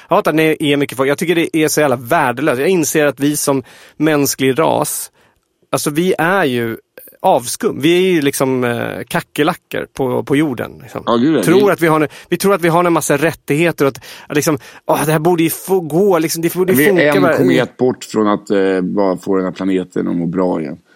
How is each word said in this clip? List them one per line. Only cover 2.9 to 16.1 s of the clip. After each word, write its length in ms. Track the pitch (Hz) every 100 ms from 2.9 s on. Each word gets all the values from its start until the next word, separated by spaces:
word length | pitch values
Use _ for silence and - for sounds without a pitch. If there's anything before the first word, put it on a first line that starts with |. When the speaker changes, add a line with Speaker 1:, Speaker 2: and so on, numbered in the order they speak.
| 160 147
Speaker 1:
att 140 | 131
vi 160 | 143 147
som 260 | - 135 - - - -
mänsklig 600 | 151 147 135 - 131 131
ras, 520 | 156 120 147 - - _ _ _ _ _ _
alltså, 180 | 139 156
vi 240 | 147 185 -
är 260 | 165 196
ju 320 | 151 123 117 110 _ - - -
avskum. 580 | 190 151 120 - - -
Vi 160 | 156 175 190
är 40 |
ju 100 | 170
liksom, 420 | 139 - 131 131
eh, 380 | 123 117 113 98 -
kackerlackor 800 | 170 - - 151 170 _ - -
på, 320 | - 131 123
på 120 | 117 139
jorden, 360 | 156 113 - -
liksom. 200 | - - -
Speaker 2:
Ja, 100 | 117
gud, 280 | 143 143
Speaker 1:
Tror 220 | 160 185 202
Speaker 2:
vi 60 |
Speaker 1:
att 80 | 165
vi 40 | 165
har 140 | 156
en, 80 | 147 - -
vi 80 | 175
tror 180 | 196
att 60 | 196
vi 80 | 170
har 160 | 165
en 80 | 175
massa 240 | 160 139 143
rättigheter 680 | 160 - - 143 170 151
och 40 | 139
att, 160 | 117 - - -
att 60 | 143
liksom, 220 | 151 147 - - -
åh, 200 | 147 147
det 60 |
här 60 | 156
borde 240 | 165 175
ju 80 | 165
få 300 | - - 190
gå, 380 | 160 160 202